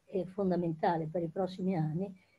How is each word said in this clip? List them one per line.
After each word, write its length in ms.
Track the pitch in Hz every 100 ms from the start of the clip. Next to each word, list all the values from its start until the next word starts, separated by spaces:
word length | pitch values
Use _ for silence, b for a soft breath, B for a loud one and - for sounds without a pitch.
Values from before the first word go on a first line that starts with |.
| -
e 200 | 190 180
fondamentale 840 | - 190 175 170 160 202 170 156
per 160 | 175
i 60 | 165
prossimi 480 | 190 185 185 185 175
anni, 360 | 156 160 196 - b